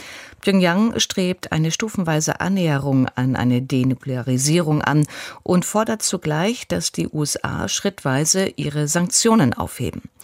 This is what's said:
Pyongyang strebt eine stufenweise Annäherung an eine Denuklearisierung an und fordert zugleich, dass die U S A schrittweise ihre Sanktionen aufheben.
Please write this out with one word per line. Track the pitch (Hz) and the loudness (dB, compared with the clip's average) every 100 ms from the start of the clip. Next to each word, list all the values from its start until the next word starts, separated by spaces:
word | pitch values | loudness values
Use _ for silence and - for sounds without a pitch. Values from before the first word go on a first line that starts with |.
| - - - - | -12 -18 -20 -6
Pyongyang | - 196 180 180 226 226 | 0 2 4 4 2 0
strebt | - - 180 180 - | -2 0 -2 -2 -2
eine | 160 160 | 0 0
stufenweise | - 220 - 165 156 151 - | 0 -4 -2 0 0 0 -2
Annäherung | 180 196 170 139 139 135 127 | 0 2 2 2 2 2 2
an | - 127 | 0 0
eine | 127 123 123 | 2 2 2
Denuklearisierung | 131 131 127 127 139 127 120 127 143 170 156 151 | 0 0 2 0 -4 -6 -2 0 2 2 2 0
an | - 151 147 - - - | 2 2 2 -2 -14 -10
und | - 180 | 0 0
fordert | - 214 220 214 | 2 0 0 -2
zugleich, | - 180 156 151 196 247 - | -4 -4 -2 -2 -2 -4 -4
dass | 175 - | -4 -4
die | - 165 | -4 -4
U | 151 | -4
S | 147 - | -4 -4
A | - - 92 | -4 -4 -4
schrittweise | - 202 - 143 131 160 185 190 - | -4 -4 -4 -2 0 2 2 0 -2
ihre | 147 147 147 | -4 -2 0
Sanktionen | 175 175 - 233 226 127 | 0 0 2 4 6 4
aufheben. | - 90 - 107 - - - | 2 -4 -4 -6 -6 -12 -18